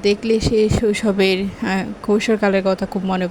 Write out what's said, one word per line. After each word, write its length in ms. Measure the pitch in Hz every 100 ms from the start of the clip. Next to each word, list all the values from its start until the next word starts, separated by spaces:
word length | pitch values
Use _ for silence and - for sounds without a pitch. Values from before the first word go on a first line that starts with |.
দেখলে 380 | 202 208 233 220
সেই 300 | - 220 214
শৈশবের, 960 | 214 220 202 220 196 190 185 196 - 226
আহ, 180 | 190 160 -
কৈশোরকালের 600 | - 214 - 220 202 190
কথা 220 | 190 190 190
খুব 180 | 196
মনে 240 | 185 185 180